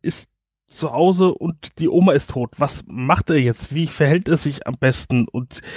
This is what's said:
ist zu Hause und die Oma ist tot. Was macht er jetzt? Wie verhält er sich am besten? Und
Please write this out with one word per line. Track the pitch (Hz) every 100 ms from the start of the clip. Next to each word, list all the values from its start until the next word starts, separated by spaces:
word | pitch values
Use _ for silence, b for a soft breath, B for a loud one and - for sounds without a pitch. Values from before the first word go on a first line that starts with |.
ist | - - - _ _ _ _
zu | - 156
Hause | 123 180 180 185 -
und | 170 165 - -
die | 160
Oma | 180 180
ist | 139 -
tot. | 135 120 -
Was | 147 - -
macht | 110 127 143 -
er | 156
jetzt? | 123 113 - 143
Wie | 165
verhält | - 143 170 -
er | 165
sich | 143 139 -
am | 127
besten? | 131 123 - 123 117
Und | 123 127 - B